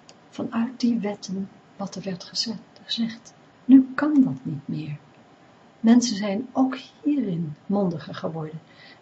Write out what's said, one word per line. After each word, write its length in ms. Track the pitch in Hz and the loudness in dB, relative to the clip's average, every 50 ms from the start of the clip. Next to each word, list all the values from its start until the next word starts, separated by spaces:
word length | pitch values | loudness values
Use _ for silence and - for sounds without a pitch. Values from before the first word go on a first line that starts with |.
| - - - - - - | -20 -20 -20 -20 -20 -18
vanuit 520 | - - - - - 226 226 262 - - | -12 -10 -10 -6 -2 -4 -4 -4 -4 -2
die 180 | - 233 233 196 | -2 0 0 0
wetten 500 | 185 208 202 - - - 185 190 196 - - - - - - | -2 -4 -6 -8 -10 -8 -8 -8 -8 -10 -12 -20 -20 -20 -12
wat 180 | - 196 190 - | -12 -12 -10 -10
er 80 | 185 | -10
werd 220 | 160 196 185 - - | -10 -10 -10 -10 -12
gezet, 340 | - - - - 233 202 185 - - - - - | -10 -6 -6 -6 -4 -6 -10 -12 -20 -20 -20 -10
gezegd. 500 | - - 226 226 226 - - - - - - - - - - - | -8 -4 -4 -4 -4 -4 -12 -18 -20 -20 -20 -20 -20 -20 -8 6
Nu 280 | - 262 269 - - - | 8 10 10 8 6 -2
kan 280 | - 285 302 302 277 | -2 0 4 6 6
dat 160 | - 160 139 - | 4 4 2 -4
niet 260 | - 165 156 147 - - | -6 -8 -8 -8 -6 -6
meer. 280 | 160 151 151 156 147 - - - - - - - - - - - - - - - - - | -6 -6 -6 -8 -10 -12 -14 -20 -20 -20 -20 -20 -20 -20 -20 -20 -20 -20 -20 -20 -12 0
Mensen 360 | - 226 240 247 233 - 202 | 4 6 6 6 6 2 -2
zijn 320 | 190 208 208 196 214 - - | -2 -2 -2 -2 -4 -4 -4
ook 260 | - 269 262 262 262 - - - - - | 0 0 0 0 0 -8 -14 -20 -20 -4
hierin 520 | - 294 294 277 220 196 170 165 170 147 151 - - | -2 0 0 0 0 -2 -2 -4 -4 -6 -8 -12 -6
mondiger 480 | - 196 202 196 175 165 147 - - 175 | -2 -2 0 0 -2 -2 -6 -10 -12 -12
geworden 460 | - - 185 160 160 156 156 165 160 - - - - - - - - | -8 -8 -6 -6 -6 -8 -10 -12 -14 -18 -20 -20 -20 -20 -20 -20 -16